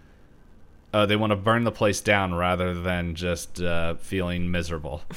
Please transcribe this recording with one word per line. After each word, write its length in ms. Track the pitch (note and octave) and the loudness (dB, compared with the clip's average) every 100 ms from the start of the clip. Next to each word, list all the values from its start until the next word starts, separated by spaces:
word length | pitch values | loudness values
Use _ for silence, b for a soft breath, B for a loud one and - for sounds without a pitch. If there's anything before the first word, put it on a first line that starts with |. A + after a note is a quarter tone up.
| b b b b b - - - - | b b b b b -20 -20 -20 -4
oh, 120 | G#2+ G#2 | 0 2
they 100 | G#2+ | 2
wanna 200 | G#2+ G2+ | 2 2
burn 280 | G2+ A#2 | 2 2
the 80 | A#2 | 2
place 280 | - A2 F#2+ | 2 0 2
down 340 | - G2+ F#2+ | 2 2 2
rather 400 | E2+ F2+ F2+ F2+ | 0 0 2 0
than 400 | F2 F2 F2+ F2 | -2 -2 -2 -2
just, 460 | D#2+ F2 E2+ - - | -4 -4 -4 -6 -4
uh, 340 | F2 E2+ E2 E2+ | 0 2 2 0
feeling 540 | - F#2+ F2 F2 F2 | -2 -2 -2 0 0
miserable. 520 | F2 E2 E2 D#2 D2+ - | 0 -2 -4 -6 -8 -8